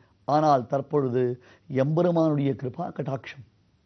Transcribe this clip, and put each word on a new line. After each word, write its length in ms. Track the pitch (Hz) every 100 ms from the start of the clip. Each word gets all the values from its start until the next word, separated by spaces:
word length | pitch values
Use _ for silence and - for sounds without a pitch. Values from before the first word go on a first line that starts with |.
| _ _ -
ஆனால் 380 | 147 151 139 113
தற்பொழுது 580 | 139 139 147 131 123 123 123 - - -
எம்பெருமானுடைய 840 | 127 135 156 175 170 160 147 139
கிருபா 340 | 123 127 139 170
கடாட்சம். 540 | - 135 135 - - 107 _ _ _